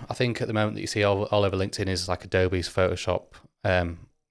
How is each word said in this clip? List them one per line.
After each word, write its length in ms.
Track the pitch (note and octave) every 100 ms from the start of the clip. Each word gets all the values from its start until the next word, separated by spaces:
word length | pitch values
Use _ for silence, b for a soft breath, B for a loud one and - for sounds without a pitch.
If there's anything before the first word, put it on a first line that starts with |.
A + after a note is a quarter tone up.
| -
I 40 |
think, 280 | - B2 A2+
at 60 | A2+
the 60 |
moment 220 | A2 G#2+ G#2+
that 60 |
you 60 | G2
see 160 | G#2+
all, 200 | G2+ G2 G#2
all 180 | G#2
over 120 | G2+ F#2+
LinkedIn 300 | G2 - F#2+
is, 200 | F2+ F2+
like, 160 | F2
Adobe's 460 | G2 F#2 F#2 F#2 E2
Photoshop, 640 | - F#2 F2+ - F2 - - - _
um, 360 | G2+ F2+ E2+ E2+ - _ _